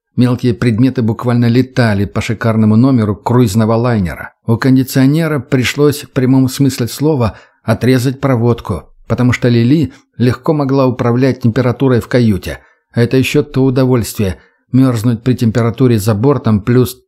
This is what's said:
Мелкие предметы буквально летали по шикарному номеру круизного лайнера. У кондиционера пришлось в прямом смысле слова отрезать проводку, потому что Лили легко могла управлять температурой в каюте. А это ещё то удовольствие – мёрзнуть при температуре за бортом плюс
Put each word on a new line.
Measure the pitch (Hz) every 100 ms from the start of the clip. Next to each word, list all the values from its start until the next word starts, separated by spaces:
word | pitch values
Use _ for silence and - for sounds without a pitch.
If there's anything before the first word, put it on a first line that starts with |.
| _ -
Мелкие | 123 123 123
предметы | 110 123 107 131 127
буквально | 113 113 123 120 120
летали | 117 131 - 117 101 98
по | -
шикарному | - 110 117 110 107 110
номеру | 131 127 104 101
круизного | - 120 120 107 110
лайнера. | 113 123 113 87 - - _ -
У | 113
кондиционера | 135 131 127 143 135 156 160 147
пришлось | 120 135 117 143 147 -
в | -
прямом | - 127 135 131
смысле | - 139 127 117
слова | - 147 147 113 - _ _
отрезать | - 117 120 131 127 131
проводку, | 139 123 117 113 - 87 - - -
потому | 139 123
что | 117 123
Лили | 120 117 156 135 - _ -
легко | 123 117 -
могла | 151 135 139 127
управлять | 113 120 120 131 120
температурой | 117 120 123 120 135 120
в | -
каюте. | 127 113 92 - 67 _ _ _
А | -
это | 117 131
ещё | 127 147
то | 147 127 131
удовольствие – | 131 131 127 110 - 98 92 _ _ _ 127
мёрзнуть | 131 120 117 113
при | -
температуре | 117 117 117 117 - 127 117
за | 101
бортом | 104 131 156 120 104
плюс | 104 123 120 -